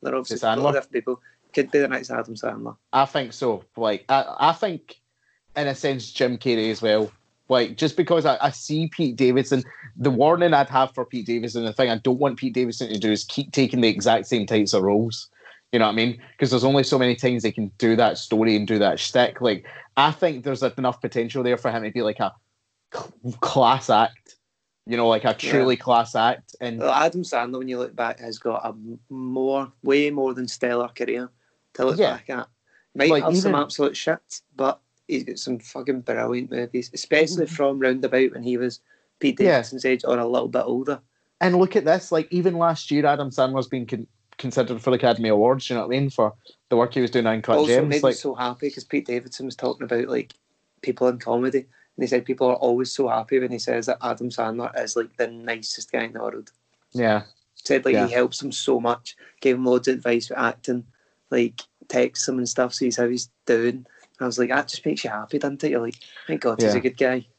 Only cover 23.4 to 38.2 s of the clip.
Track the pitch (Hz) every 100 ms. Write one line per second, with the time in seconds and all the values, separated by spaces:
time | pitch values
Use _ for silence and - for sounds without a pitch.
23.4 | - 139 120 131 - 110 113 - _ _
24.4 | _ _ _ _ - 120 117 110 120 -
25.4 | 143 143 127 123 127 120 117 120 117 120
26.4 | - - 123 117 113 131 165 175 170 123
27.4 | 120 127 131 123 123 123 117 - 117 110
28.4 | 120 110 113 110 110 117 - 131 127 131
29.4 | 131 135 135 - 139 143 147 143 131 127
30.4 | 123 - 123 120 120 - 117 120 127 _
31.4 | _ _ _ - 131 165 190 123 - 127
32.4 | - _ _ _ _ - 147 151 160 180
33.4 | 175 147 143 - 143 - - 165 _ -
34.4 | - 135 135 - _ _ - 135 - -
35.4 | - 120 - 139 131 131 120 113 117 123
36.4 | 127 127 120 127 123 - - 156 156 170
37.4 | 160 165 139 139 131 131 127 127